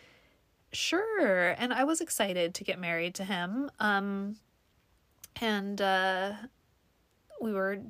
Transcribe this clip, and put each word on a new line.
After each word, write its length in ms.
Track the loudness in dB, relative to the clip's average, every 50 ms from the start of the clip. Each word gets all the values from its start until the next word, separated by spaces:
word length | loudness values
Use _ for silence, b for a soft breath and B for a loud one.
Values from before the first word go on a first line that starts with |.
| B B B B B B B B B B _ _ _ _ -6
sure." 800 | -4 -2 0 0 0 0 0 2 2 4 4 4 4 4 2
And 220 | 2 0 0 0 2
I 120 | 2 2
was 160 | 2 2 0
excited 540 | -2 -2 -2 0 0 0 2 2 0 0 -2
to 100 | -4 -4
get 160 | -4 -4 -4
married 340 | -2 -2 -2 0 -2 -2 -4
to 80 | -6 -4
him. 460 | -4 -2 -2 -2 -2 -2 -4 -4 -4 -4 -2
Um, 580 | 0 2 2 2 2 0 -2 -4 -4 -6 -8 -10 _ _ _ _ _ _ _ _ _ _ _ _ _ _ _ _ -20 -18 -8 -2
and, 400 | 0 0 0 0 -2 -2 -2 0
uh, 520 | 2 4 4 4 4 4 2 2 0 -2 -4 -6 -12 -16 -18 _ _ _ _ _ _ _ _ _ _ _ _ _ _ -18 -10 -6
we 120 | -4 -2 0
were, 260 | 0 0 0 -2 -4 -6 -8